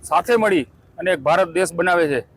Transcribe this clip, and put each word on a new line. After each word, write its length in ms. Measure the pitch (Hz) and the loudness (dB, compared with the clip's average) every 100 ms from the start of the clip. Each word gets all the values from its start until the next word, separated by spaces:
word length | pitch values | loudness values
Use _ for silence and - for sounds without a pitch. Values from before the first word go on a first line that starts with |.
સાથે 340 | - 156 175 240 | 0 -2 2 2
મળી 260 | 214 185 123 _ _ - | 2 0 -2 _ _ -10
અને 120 | 175 | -4
એક 80 | 175 | -2
ભારત 280 | 135 170 185 | 0 0 0
દેશ 240 | 165 185 | -2 -4
બનાવે 360 | 170 180 175 160 | -2 0 2 2
છે. 120 | 135 - | -2 -6